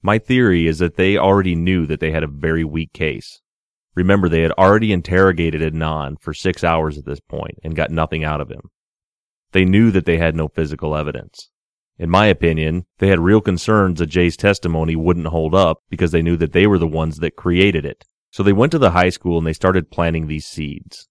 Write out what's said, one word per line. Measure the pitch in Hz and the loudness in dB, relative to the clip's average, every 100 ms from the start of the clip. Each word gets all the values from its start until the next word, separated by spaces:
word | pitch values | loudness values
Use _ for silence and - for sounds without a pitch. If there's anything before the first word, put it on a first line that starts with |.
My | 92 110 | 0 -2
theory | - 127 117 87 82 | 0 2 4 2 0
is | 78 | 0
that | 87 - | -2 0
they | 92 101 | 0 2
already | 98 98 92 82 | 2 2 0 -2
knew | 87 92 78 | 0 0 -2
that | 76 | -4
they | 80 | -4
had | 80 | -4
a | 78 | -6
very | 71 80 82 | -6 -4 -2
weak | 80 80 78 | -4 -6 -8
case. | - 78 58 - - _ _ _ _ _ - | -6 -6 -6 -14 -20 _ _ _ _ _ -2
Remember, | 90 101 90 | 2 2 2
they | 82 | 2
had | 82 | 0
already | - 95 107 113 | 4 4 4 2
interrogated | 92 - 90 95 85 82 78 | -2 0 2 4 2 -2 -2
Adnan | 80 78 78 78 69 76 | -4 -4 -6 -6 -8 -10
for | - | -12
six | 78 95 - | -4 -4 -2
hours | 85 82 78 73 | -2 0 -2 -6
at | |
this | - - | -12 -14
point | _ 71 - - | _ -12 -12 -12
and | 80 80 | -10 -4
got | 78 | -4
nothing | 80 78 80 | -2 -4 -4
out | 76 73 | -4 -6
of | 71 | -8
him. | - - _ _ _ _ _ _ _ _ | -14 -18 _ _ _ _ _ _ _ _
They | 92 92 | 0 4
knew | 98 113 | 4 4
that | 95 87 | 2 0
they | 82 | 0
had | 82 80 | 0 -2
no | 78 | -4
physical | - 78 78 78 76 | -4 -6 -4 -4 -4
evidence. | 73 - - - - _ _ _ _ _ | -4 -8 -14 -20 -20 _ _ _ _ _
In | 82 | 0
my | 92 107 | 4 4
opinion, | 87 85 80 78 87 - _ | 2 0 0 -2 -4 -8 _
they | 98 | 0
had | 90 | 2
real | 85 107 | 4 4
concerns | 101 87 - 107 95 82 | 2 -4 0 2 2 0
that | 82 | -2
Jay's | 90 87 - | 0 0 0
testimony | 101 98 87 80 80 82 | -2 0 -2 -2 -2 -2
wouldn't | 82 85 78 | 0 -2 -2
hold | 80 78 | -2 0
up | 92 87 80 _ | 2 2 0 _
because | - 85 | -4 0
they | 82 | 0
knew | 82 85 | 0 0
that | 80 | 0
they | 87 104 | 2 2
were | 95 | 2
the | 82 | 0
ones | 78 80 73 | -2 -4 -4
that | 80 - | -8 -6
created | 90 87 98 82 71 | -2 2 2 0 -6
it. | - _ _ _ | -14 _ _ _
So | - | 0
they | 98 | 2
went | 98 139 | 4 2
to | 160 | 2
the | 117 | 2
high | 85 90 | 4 0
school | - 90 85 | 0 -2 -2
and | 82 | -2
they | |
started | 78 92 92 78 | -2 0 0 -2
planting | - 85 82 78 | -4 -2 -2 -6
these | 78 - | -8 -10
seeds. | - 73 71 - - _ | -10 -10 -12 -18 -20 _